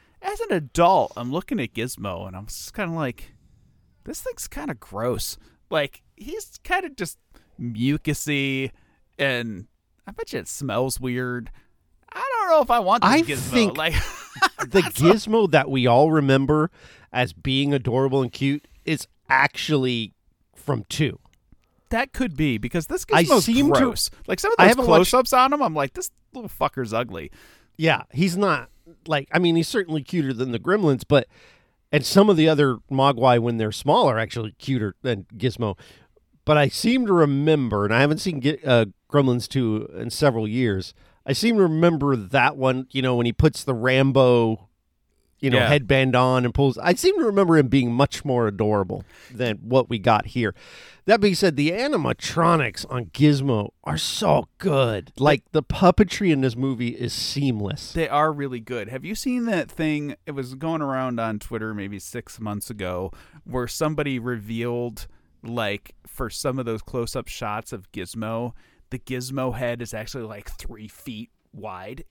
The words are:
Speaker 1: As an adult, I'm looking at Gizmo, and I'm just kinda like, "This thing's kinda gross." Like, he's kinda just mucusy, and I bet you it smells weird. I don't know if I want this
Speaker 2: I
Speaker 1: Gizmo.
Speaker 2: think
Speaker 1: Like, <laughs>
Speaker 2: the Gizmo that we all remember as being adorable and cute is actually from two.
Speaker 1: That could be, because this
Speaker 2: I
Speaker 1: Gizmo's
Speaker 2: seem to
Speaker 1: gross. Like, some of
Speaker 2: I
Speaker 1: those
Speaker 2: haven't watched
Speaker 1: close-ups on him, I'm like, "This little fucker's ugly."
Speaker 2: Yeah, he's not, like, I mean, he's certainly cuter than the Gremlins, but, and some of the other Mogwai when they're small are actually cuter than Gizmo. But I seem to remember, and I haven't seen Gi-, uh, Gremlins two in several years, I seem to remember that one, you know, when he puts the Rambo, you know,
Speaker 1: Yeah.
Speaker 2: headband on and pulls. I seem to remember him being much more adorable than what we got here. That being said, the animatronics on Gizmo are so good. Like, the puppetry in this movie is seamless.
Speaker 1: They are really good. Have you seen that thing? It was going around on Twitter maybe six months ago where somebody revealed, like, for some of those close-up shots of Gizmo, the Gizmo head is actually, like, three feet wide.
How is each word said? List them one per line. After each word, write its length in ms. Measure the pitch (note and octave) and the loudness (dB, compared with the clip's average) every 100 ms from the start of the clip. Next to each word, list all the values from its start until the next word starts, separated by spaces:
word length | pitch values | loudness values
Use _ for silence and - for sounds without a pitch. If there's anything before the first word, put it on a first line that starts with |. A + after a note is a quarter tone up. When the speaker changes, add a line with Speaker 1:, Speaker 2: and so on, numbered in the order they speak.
| _ _ | _ _
Speaker 1:
As 180 | F#4+ G#4 | -10 -8
an 100 | A4+ | -4
adult, 600 | F#3+ C3+ - E3+ F#3 G2 - | -4 -4 2 4 4 0 -4
I'm 140 | A#2+ | -8
looking 280 | E3 - A3 | -6 -6 -6
at 140 | A#2 | -6
Gizmo, 540 | - B2 - G2+ F2+ F#2+ | -6 -8 -8 -8 -8 -10
and 80 | F#2 | -14
I'm 80 | G#2 | -14
just 280 | - - - | -14 -14 -10
kinda 180 | E3+ | -8
like, 400 | E3 C3+ - - _ _ _ _ _ _ _ | -6 -6 -8 -16 _ _ _ _ _ _ _
"This 180 | - D#4+ | -16 -12
thing's 260 | B4+ A#4 - | -12 -12 -12
kinda 280 | - D4+ A#2+ | -12 -10 -12
gross." 640 | - G2 A#2+ G#2+ - - - _ - | -12 -6 -4 -4 -6 -12 -18 _ -6
Like, 320 | D#3 C#3+ - _ - | -4 -4 -8 _ -20
he's 440 | A#3 G#4 - - | -14 -12 -14 -14
kinda 260 | - F#4 F4 | -4 -4 -4
just 260 | C4 F3 - _ _ _ - | -8 -10 -12 _ _ _ -12
mucusy, 1120 | A#2+ A2 B2+ D3 - C#3+ D3+ C#3+ C#3 C3+ C3 - _ _ _ - | -10 -2 0 0 -2 -4 -2 -2 -2 -4 -6 -10 _ _ _ -4
and 500 | C#3 B2 A2+ F#2 G#2 _ _ _ - | -2 -2 -6 -10 -16 _ _ _ -16
I 60 | |
bet 220 | - A4+ | -12 -10
you 60 | A#2 | -10
it 80 | - | -10
smells 520 | - C3+ G#2+ C3 - | -10 -4 -2 -2 -4
weird. 500 | B2+ B2 B2+ B2 A2 - _ _ _ _ - | -6 -4 -6 -8 -10 -18 _ _ _ _ -18
I 60 | - C5+ A#4 | -10 -4 -2
don't 140 | F#4+ | 2
know 100 | D#4+ | 4
if 80 | B3 | 4
I 100 | A#3 | 2
want 220 | F#3 A#3 | 2 2
this 80 | F#3 | 4
Speaker 2:
I 100 | D4 | 4
Speaker 1:
Gizmo. 140 | E4 C#3 - | 2 -2 -2
Speaker 2:
think 260 | B3 G3+ - | 2 2 0
Speaker 1:
Like, 160 | D#3+ | 0
<laughs> 760 | - - - - - F#4+ - A#2+ | 0 -2 -6 -18 -2 -2 -2 0
Speaker 2:
the 120 | F#3+ | 2
Gizmo 680 | - - D#3+ A3 G#3+ A3+ G3 | 2 4 6 6 4 2 4
that 220 | C#3+ C3 | 4 4
we 160 | C3+ B2 | 2 6
all 240 | A#2+ D#3 | 6 6
remember 580 | D#3 C#3 C3+ C#3 D3+ D#3 _ - - _ | 4 4 4 4 2 0 _ -20 -20 _
as 220 | B2 B2 | -2 -2
being 400 | - C#3 C3+ C#3+ | -4 -2 0 0
adorable 480 | C#3+ A#2 B2 C3+ C3+ | 0 0 0 2 0
and 100 | B2 | -2
cute 360 | - C#3 D3 - _ - | -2 -2 -2 -6 _ -6
is 220 | D3+ - _ - | -6 -6 _ 0
actually 840 | C3 C#3+ - - D3 B2+ A#2+ A2 - _ _ _ _ | 2 2 -2 -2 0 0 -2 -4 -10 _ _ _ _
from 300 | - A#2+ G2 | -6 -6 -4
two. 280 | - C#3+ - _ _ _ _ _ _ - | -2 -2 -4 _ _ _ _ _ _ -6
Speaker 1:
That 240 | A3+ C4+ | -4 -4
could 240 | - B3+ C3+ | -4 -4 -2
be, 200 | D3+ A2 | -2 -2
because 300 | A#2+ E3+ - | -4 -6 -4
this 180 | F4+ - | -6 2
Speaker 2:
I 120 | C4+ | 4
Speaker 1:
Gizmo's 200 | E3+ B3 - | 6 4 4
Speaker 2:
seem 280 | A#3+ C#4+ | 2 4
to 60 | C#3 | 4
Speaker 1:
gross. 300 | C4 - - - - | 2 0 -6 -8 -8
Like, 120 | F#3+ | -4
some 120 | G4+ | 0
of 40 | A4+ | 4
Speaker 2:
I 40 | F#3+ | 6
Speaker 1:
those 40 | B3+ | 6
Speaker 2:
haven't 100 | A#3+ | 4
watched 220 | E3 F#3 | 4 6
Speaker 1:
close-ups 220 | B3+ B3 | 2 2
on 180 | B3+ C4 | 4 4
him, 100 | D4 | 2
I'm 120 | A3+ | -2
like, 200 | D#3 C#3 | -2 -4
"This 160 | - - - _ | -6 -14 -14 _
little 160 | B3+ G#3+ | -16 -14
fucker's 440 | - D3 - A#2 | -4 -4 -2 -4
ugly." 380 | A2 B2 F2 C#2+ - - _ _ - | -4 -4 -8 -14 -18 -20 _ _ -2
Speaker 2:
Yeah, 260 | D#3+ C3 - | 0 0 -2
he's 260 | B2+ F#3 F3 | 0 0 2
not, 320 | G3+ C#3+ A#2+ _ _ - - | 0 0 -4 _ _ -16 -4
like, 200 | D3 C3+ | -4 0
I 60 | E3+ | 0
mean, 180 | F3 E3 | 2 2
he's 100 | D#3+ | 0
certainly 340 | A3+ E3+ D#3 | -2 -4 -4
cuter 300 | C3 F3+ C3+ | -4 -2 -2
than 180 | A#2 B2+ | -2 -4
the 60 | A#2 | -4
Gremlins, 440 | E3+ G#3 E3 C3 - | -2 2 2 0 2
but, 220 | C#3+ - _ - _ _ _ _ | 2 2 _ -20 _ _ _ _
and 140 | D3 - | -2 2
some 240 | G3 G#3 | 6 6
of 80 | E3 | 6
the 100 | D#3+ | 4
other 300 | D3 C#3+ A2+ - | 4 2 0 -4
Mogwai 500 | C3+ C#3 A#2 C3 A#2+ | 2 2 4 4 4
when 180 | A#2 A2+ | 2 -2
they're 140 | G#2+ | -2
small 360 | - C#3 G#3 E3+ | -2 0 2 2
are 80 | A2+ | 0
actually 320 | A2 A#2+ G#2+ | -4 -6 -10
cuter 420 | - - B2+ G#2+ - | -8 -4 -2 -2 -4
than 240 | C3 G#2 - A2 | -4 -4 -6 -6
Gizmo. 420 | A#2+ A2+ A2 F#2 - - _ _ _ _ - | -4 -2 -4 -6 -12 -20 _ _ _ _ 0
But 120 | D3+ | 2
I 120 | C3+ | 2
seem 360 | - A3 C4 A3+ | 0 0 0 2
to 60 | |
remember, 680 | F3 D3 C#3 D3+ D3+ B2 G#2 | 4 4 4 2 2 2 0
and 100 | G2+ | 2
I 60 | A2+ | 4
haven't 200 | C#3+ D#3 | 4 2
seen 200 | G3 D3 | -4 -2
Gi-, 240 | C3+ D3 | -2 -2
uh, 220 | D3 A#2+ G#2 - _ | 2 2 2 -4 _
Gremlins 360 | D3 C3+ B2 - | 2 2 2 -2
two 400 | C3+ A2+ G#2+ - F2+ | -2 0 -2 -6 -10
in 120 | A2+ | -10
several 360 | - D3 A2+ G#2+ | 0 2 2 -2
years, 460 | A#2+ A#2+ F#2+ - - _ _ - | 0 0 0 -6 -14 _ _ -6
I 80 | |
seem 240 | C3+ A3+ A3 | -2 2 4
to 40 | |
remember 520 | F3+ D#3 E3+ D#3+ C#3+ B2+ | 4 4 4 4 2 0
that 400 | F#2 C3+ B2+ C#3 | 0 2 2 2
one, 320 | C3 B2+ C3 | 0 0 -2
you 100 | C3+ | -2
know, 140 | B2+ A#2+ | 0 2
when 100 | A#2 | 0
he 80 | |
puts 300 | - D#3 - - | 4 2 2 -4
the 80 | |
Rambo, 960 | A#2 B2+ C3 C3+ C3 B2+ A#2+ A2+ A2 - _ _ _ _ _ _ _ | -2 2 4 4 4 6 6 2 -2 -8 _ _ _ _ _ _ _
you 100 | C3+ | 0
know, 80 | B2 | 2
Speaker 1:
Yeah. 100 | A#2+ | 4
Speaker 2:
headband 480 | D3 A2+ C3+ C3 B2 | 2 2 2 4 4
on 300 | B2+ B2+ B2 | 4 2 0
and 80 | |
pulls. 240 | - C#3 A#2 | 2 0 2
I 160 | E3 | 0
seem 240 | B3+ F#4 G4 | 2 2 2
to 80 | A#3 | 2
remember 320 | G3 F3+ D#3+ | 2 4 6
him 100 | C3 | 4
being 240 | C#3 A#2+ | 2 2
much 320 | A#2+ C#3 - | 2 0 0
more 240 | C#3+ B2 A2 | -4 -2 0
adorable 560 | G2+ G#2+ G#2 F#2 F#2+ - - - | 0 0 0 -2 -6 -12 -20 -14
than 240 | B2 B2 G2+ | -6 -4 -4
what 320 | A2 C3 A#2+ | 0 0 2
we 80 | A#2 | 0
got 280 | A#2 G#2+ - | 2 2 0
here. 260 | B2 G#2+ - - - - - - | -4 -4 -4 -14 -20 -20 -6 2
That 140 | A3 | 4
being 140 | G3+ | 4
said, 220 | F3 F#3+ C#3 | 2 2 2
the 160 | D3 G3 C#4 A#3 B2+ A#2+ | 0 -2 -2 -2 -2 -4
animatronics 720 | - E3 E3 E3 A#2 - - | -6 0 2 2 0 -6 -10
on 160 | B2+ G2+ | -8 -8
Gizmo 640 | - D3+ C3+ C#3 A2 G2+ - | 2 4 4 0 -2 -4 -8
are 140 | - D3+ | -8 -6
so 500 | - - G3+ C#3 - - | -6 -2 2 2 0 -8
good. 540 | F#3 C#3 A#2+ G#2 - - | -2 0 0 -2 -8 0
Like, 260 | C#3+ D3+ - | 2 2 0
the 120 | D#3 | -2
puppetry 680 | - - F3+ G3 G3 - G3 | -2 4 4 6 2 0 0
in 100 | C#3+ | 2
this 140 | C3 A#2 | 0 -2
movie 340 | C3+ A#2 A#2+ | -4 -4 -4
is 240 | A#2 A#2+ | -4 -6
seamless. 800 | - - C#3 C#3 G#2+ G2+ - - | -6 -8 -4 -2 -2 -4 -8 -8
Speaker 1:
They 140 | E3 D#3+ | -6 -2
are 240 | D3 D#3 | 0 0
really 280 | D3 C#3 B2 | -2 -6 -8
good. 300 | A2 A#2+ G#2 | -8 -8 -8
Have 140 | C3 D#3+ | -10 -10
you 100 | G#3+ | -8
seen 300 | C4+ B3 A#3 | -4 -4 -2
that 240 | F#3 B2 | -4 -4
thing? 460 | - D#3 D3 D3 - - | -4 -2 -2 -6 -10 -12
It 60 | |
was 240 | C#3 B2+ C3 | -10 -10 -8
going 260 | D#3+ E3 | -6 -4
around 380 | C#3+ C3 C3 A#2 | -4 -4 -4 -4
on 200 | A2+ G#2+ | -4 -6
Twitter 340 | - A#2 A2 | -8 -8 -8
maybe 260 | G#2 G2 G2+ | -8 -10 -12
six 400 | - - - - | -12 -14 -14 -12
months 300 | G#2+ G#2 - | -10 -8 -10
ago 420 | G#2+ F#2 F2+ F#2+ - - - | -10 -8 -6 -8 -12 -20 -20
where 240 | - B2+ A#2+ | -10 -6 -6
somebody 520 | - D#3 D3+ D3 B2+ | -4 -4 -2 -4 -4
revealed, 880 | A#2+ A#2 G#2 A2+ A#2+ A#2+ A#2+ G#2+ - - _ _ | -6 -8 -6 -6 -4 -4 -6 -10 -16 -20 _ _
like, 520 | A#2 A#2+ G#2 G#2 - _ - | -10 -6 -4 -6 -10 _ -18
for 240 | - A#2 | -10 -10
some 300 | - C#3 C3 | -6 -6 -6
of 60 | A#2 | -6
those 160 | A2 | -8
close-up 460 | - B2 A#2 C3 - | -8 -8 -6 -8 -10
shots 460 | - A2 G#2+ - | -10 -8 -8 -10
of 180 | A2 F#2 | -16 -14
Gizmo, 600 | - F2+ A2+ A2 A2+ A#2+ - _ _ _ | -12 -10 -8 -6 -6 -8 -12 _ _ _
the 80 | C3 | -14
Gizmo 560 | - B2+ B2 C3+ - A2 | -8 -8 -6 -6 -4 -4
head 260 | B2 A#2+ | -6 -6
is 120 | A#2 | -10
actually, 300 | A2 A2 C3+ A2 | -12 -12 -12 -12
like, 240 | G#2 - | -14 -16
three 360 | - - - G#3+ | -14 -12 -14 -16
feet 440 | - - A2 - _ _ | -18 -14 -14 -14 _ _
wide. 500 | - - F#2 G2 C3 - | -16 -14 -14 -14 -16 -16